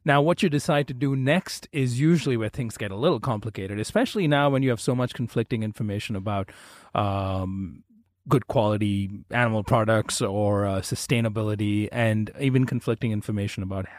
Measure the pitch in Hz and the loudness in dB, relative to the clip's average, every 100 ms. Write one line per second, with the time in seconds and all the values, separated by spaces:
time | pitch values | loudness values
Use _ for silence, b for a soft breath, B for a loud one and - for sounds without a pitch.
0 | 147 143 151 175 190 143 - 147 143 123 | 2 4 4 4 2 2 2 0 0 -2
1 | 139 135 131 170 - - - 143 127 120 | -2 0 2 2 0 -10 -8 -2 0 2
2 | 156 170 143 117 107 - 117 - 104 98 | 4 4 4 0 -2 -4 -6 -6 -6 -2
3 | 156 131 131 107 110 104 95 104 107 202 | 0 0 0 -4 -4 -6 -6 -4 -2 0
4 | 254 214 160 143 143 135 131 117 - 127 | 0 0 2 4 4 2 2 0 0 -2
5 | 123 - 117 117 113 113 110 - 107 101 | -2 -4 -4 -2 -2 -2 -4 -4 -4 -4
6 | - 101 98 101 95 B B B B - | -4 -4 -2 -4 -4 B B B B -2
7 | 104 98 95 95 95 98 92 - _ _ | 0 0 -2 -2 -4 -4 -8 -10 _ _
8 | _ _ - 127 - 127 107 107 104 101 | _ _ 0 0 2 0 2 2 0 0
9 | 98 101 - 120 120 110 - 120 110 110 | -2 -8 -4 0 2 0 2 2 4 2
10 | - - 107 101 104 101 101 95 - - | 2 -2 -2 0 2 2 0 -2 -4 -6
11 | - 117 117 104 107 104 104 104 107 120 | -2 0 0 -2 -2 -2 0 0 0 0
12 | 113 107 104 - 139 131 127 123 - 113 | 2 2 -2 -2 0 2 2 0 -2 -2
13 | 117 107 - 104 101 - 95 98 92 | -2 -2 -2 -2 -4 -4 -6 -6 -8